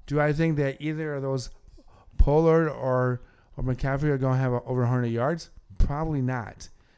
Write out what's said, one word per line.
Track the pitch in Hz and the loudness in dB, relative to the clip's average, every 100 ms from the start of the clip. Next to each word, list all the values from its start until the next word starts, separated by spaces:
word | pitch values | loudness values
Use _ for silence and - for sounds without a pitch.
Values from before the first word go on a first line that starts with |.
| - | -6
Do | 147 | -2
I | 151 | 0
think | 147 165 151 | 2 0 0
that | 139 135 | -2 -4
either | 147 156 156 143 | -8 -6 -6 -6
of | |
those, | 135 135 - - - - - - - - | -4 -4 -6 -14 -20 -20 -20 -20 -4 2
Pollard | - 151 165 165 156 | 4 6 6 4 2
or, | 123 131 127 127 123 - _ _ - | -2 -2 0 0 -2 -8 _ _ -6
or | |
McCaffrey, | 127 123 139 139 151 | -4 -2 -2 -2 0
are | 139 | 0
gonna | 131 127 | 0 0
have | 131 | 0
a, | 120 | -2
over | - 127 | -2 0
a | 120 | 0
hundred | 127 120 | 0 0
yards? | 117 131 170 - - - - | -2 -2 -4 -8 -20 -4 0
Probably | - 143 160 143 | 0 0 -4 -2
not. | 127 127 - - - - _ | -2 -4 -8 -14 -20 -20 _